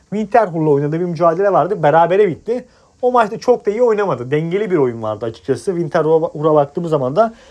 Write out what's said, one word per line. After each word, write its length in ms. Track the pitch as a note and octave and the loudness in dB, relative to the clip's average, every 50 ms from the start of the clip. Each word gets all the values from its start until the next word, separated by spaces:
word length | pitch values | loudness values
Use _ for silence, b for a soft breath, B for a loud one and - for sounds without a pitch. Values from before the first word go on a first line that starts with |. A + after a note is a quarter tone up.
| B B - | B B -8
Winterthur'la 560 | G#3 A3 G#3 - A#3+ A3 F#3 D#3+ E3+ D#3 D#3 | -6 -4 0 2 2 2 0 -2 -2 0 2
oynadığı 300 | C#3+ C#3 D3 D3 D3+ E3 | 2 2 0 -2 -4 -4
bir 60 | F3+ | -4
mücadele 480 | F3+ F3 D3+ F3 E3+ D#3+ E3+ G3 G3+ F#3 | -4 -2 0 2 2 2 2 0 2 2
vardı. 300 | D#3+ C#3+ D3+ G#3 F#3 D3+ | 2 2 0 -2 0 0
Berabere 440 | D3 C#3+ D#3+ E3+ E3 F3+ G3 G#3+ F#3+ | 2 4 4 4 4 4 2 2 2
bitti. 380 | D3 - - - A#3 B3+ B3 b b b b b b b | 0 -4 -6 -6 -6 -6 -6 b b b b b b b
O 100 | - B3 | -2 0
maçta 280 | B3 A#3+ A3+ G3 A3+ - | 2 2 2 0 -2 -6
çok 260 | - - A#3+ A#3 - | 0 0 0 0 0
da 60 | G#3+ | -4
iyi 120 | G3+ A3+ B3 | 0 0 2
oynamadı. 480 | A#3+ A3 G3+ G#3 F#3+ D3+ A#2+ A#2+ B2+ | 2 2 0 0 -2 -2 -4 -4 -4
Dengeli 400 | C#3+ D3+ D#3+ E3+ E3+ G3+ G#3+ G#3+ | -2 -2 -2 -2 -4 -4 -2 0
bir 60 | F#3 D#3+ | 0 0
oyun 260 | C#3 B2 A#2 A#2 A2 | 0 0 -2 -4 -6
vardı 220 | G#2+ G#2+ G#2+ A#2 | -6 -6 -6 -6
açıkçası. 400 | A#2 A2 - - - C3 A#2 - - | -10 -10 -8 -6 -4 -4 -4 -4 -6
Winterthur'a 840 | F#3 E3+ E3+ D3+ - E3+ D3+ D#3 D#3+ D#3+ D#3+ - - D#3 D3 D#3+ D#3 | -4 -4 -4 -2 -2 0 0 2 2 0 0 -2 -6 -2 0 2 4
baktığımız 340 | D3+ C#3+ C#3+ - F#3 E3+ E3+ | 4 2 2 -2 -6 -4 -2
zaman 260 | D#3 C#3+ B2+ B2+ C#3 | -2 -2 -2 0 0
da 180 | F3 A3+ A3+ A3+ B B B | 0 0 0 -2 B B B